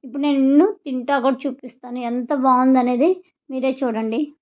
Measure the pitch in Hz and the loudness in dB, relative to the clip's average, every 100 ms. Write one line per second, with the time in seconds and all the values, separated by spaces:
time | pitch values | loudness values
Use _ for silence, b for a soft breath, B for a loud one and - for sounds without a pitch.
0 | 262 254 294 277 269 285 381 403 - 254 | -10 -4 -2 2 4 4 4 0 -8 -8
1 | 247 277 254 262 285 269 254 _ 247 247 | -2 0 0 0 -4 -8 -16 _ -14 -8
2 | 240 240 247 285 262 254 262 262 247 247 | -6 -6 -4 0 2 4 4 4 2 2
3 | 311 370 b _ _ 262 262 262 254 220 | 2 0 b _ _ -6 -4 -2 -4 -4
4 | 220 226 294 - | -4 -4 -6 -10